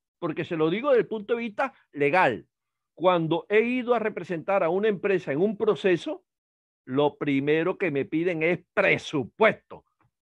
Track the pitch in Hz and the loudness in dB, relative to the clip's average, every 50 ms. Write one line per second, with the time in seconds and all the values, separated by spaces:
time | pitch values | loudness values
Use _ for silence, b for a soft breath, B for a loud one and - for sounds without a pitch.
0 | _ _ _ _ 170 170 147 175 156 - 175 160 156 165 180 220 262 294 262 226 | _ _ _ _ -8 -6 -6 -8 -8 -6 -2 0 0 0 0 0 2 2 2 2
1 | 175 - 220 220 202 - 240 233 233 226 202 - 277 254 b b b b - 147 | 2 0 -4 -8 -4 -4 -4 -4 -4 -6 -4 -4 -4 -4 b b b b -4 -2
2 | 143 147 151 185 180 139 110 87 - _ _ _ _ _ _ _ _ _ _ - | 0 2 4 4 4 2 0 -2 -8 _ _ _ _ _ _ _ _ _ _ 0
3 | 165 185 180 170 165 156 165 165 - - 208 220 233 240 247 254 226 240 240 226 | 2 2 2 2 2 0 -2 -2 -2 0 2 2 2 2 -2 -2 0 0 0 0
4 | 214 214 208 - 170 165 180 160 - - 196 196 175 160 170 196 208 220 202 170 | 0 -4 -6 -6 -8 -8 -8 -6 -2 -2 0 0 0 0 0 0 0 0 -2 -2
5 | - 196 196 175 - 156 135 151 190 214 214 - 226 208 202 - - 190 175 160 | -2 -2 -2 -2 -2 -2 -2 0 0 -2 -2 0 0 0 0 2 2 2 0 0
6 | - 311 339 - _ _ _ _ _ _ _ _ _ _ _ _ _ 135 127 139 | -2 -6 -10 -10 _ _ _ _ _ _ _ _ _ _ _ _ _ -2 0 2
7 | 147 143 143 - 156 147 139 135 139 147 156 160 160 180 185 - 196 165 143 139 | 2 2 0 -2 -2 0 0 0 2 2 2 2 0 -2 -2 -2 -4 -2 -2 -2
8 | 127 - 156 160 170 185 170 156 160 170 180 165 - _ _ 214 196 170 151 123 | -2 -2 -2 -2 -2 -2 -2 0 0 0 0 -2 -4 _ _ 0 2 2 0 0
9 | - - - 143 120 - - - 220 214 - - _ _ - - - _ _ _ | -2 -4 -4 -4 -4 -6 0 2 2 2 2 0 _ _ -20 -20 -20 _ _ _
10 | _ _ _ _ | _ _ _ _